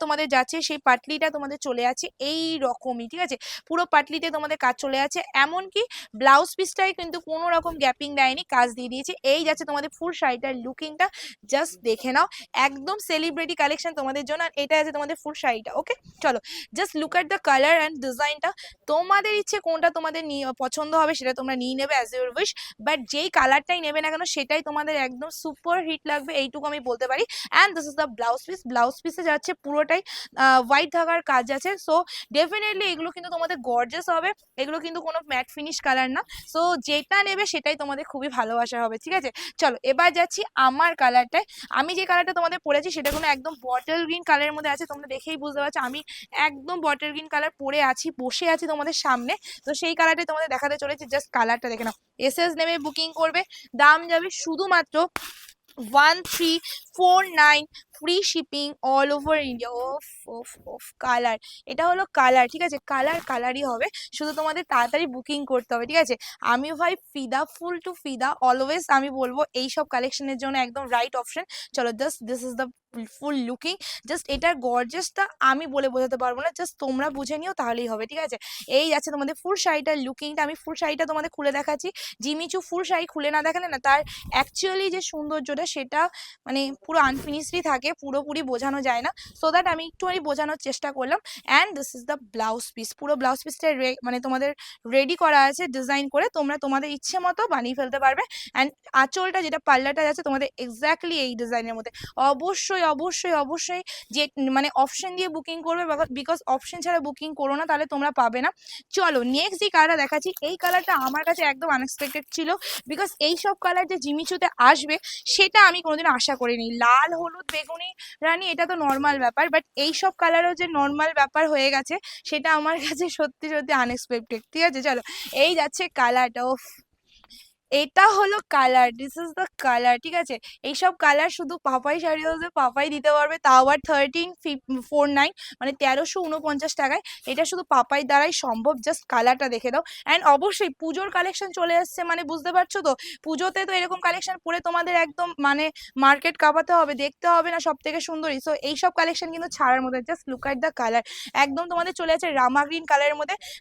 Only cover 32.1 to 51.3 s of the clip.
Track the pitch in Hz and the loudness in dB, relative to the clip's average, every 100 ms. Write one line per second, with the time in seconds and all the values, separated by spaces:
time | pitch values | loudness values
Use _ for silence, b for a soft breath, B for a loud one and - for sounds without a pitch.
32.1 | B - 285 330 415 427 392 403 320 330 | B -2 0 2 0 -2 -2 -2 -4 -6
33.1 | 359 349 339 330 320 247 240 240 320 359 | -10 -8 -4 -4 -4 -2 0 0 -4 -2
34.1 | 330 359 415 _ - 277 320 330 330 320 | 0 0 -4 _ -8 -6 -6 -6 -6 -6
35.1 | 320 302 254 262 - 302 - 285 262 262 | -6 -4 -4 -4 -8 -8 -4 0 2 0
36.1 | 285 - B - 320 349 339 294 294 277 | -2 -6 B -6 0 0 0 -2 -4 0
37.1 | 392 392 381 415 320 302 302 285 277 302 | 0 2 0 -2 -2 -2 -2 -4 -6 -8
38.1 | 277 277 247 220 233 233 240 226 226 320 | -8 -6 -4 -2 -2 -2 -2 -4 -4 -2
39.1 | 370 254 B B - 302 - 262 262 349 | -2 -2 B B 0 0 2 2 4 4
40.1 | 320 359 - 440 - 262 277 339 330 254 | 4 0 -2 -4 2 4 4 2 4 4
41.1 | 247 240 330 427 B B 254 302 359 370 | 4 4 0 -2 B B -2 0 -2 2
42.1 | 349 359 359 339 359 302 285 339 311 285 | 2 2 0 0 0 0 0 0 -2 -2
43.1 | 302 311 277 302 285 254 254 - 330 320 | 0 0 0 -4 -8 -2 -2 0 -2 -2
44.1 | 349 349 294 294 302 302 285 311 285 285 | -2 2 2 2 -2 -2 -2 -6 -10 -10
45.1 | 262 - 311 294 285 285 302 254 285 B | -10 -8 -8 -6 -4 -4 -2 -4 -6 B
46.1 | B B - 302 277 277 359 311 285 302 | B B -2 -2 -2 -8 -4 -2 -2 -4
47.1 | 294 311 294 311 - 277 294 269 262 320 | -8 -6 -4 -4 -4 -4 2 2 0 -6
48.1 | - 254 - 339 320 330 302 294 - 285 | -6 -6 -2 0 0 0 -4 -2 -2 0
49.1 | 247 240 403 B B - 294 330 330 320 | 0 -2 -6 B B -8 -4 -2 2 4
50.1 | 320 339 311 320 262 277 294 277 294 277 | 2 0 -2 -2 -2 -2 -2 -4 -6 -4
51.1 | 277 - | -4 0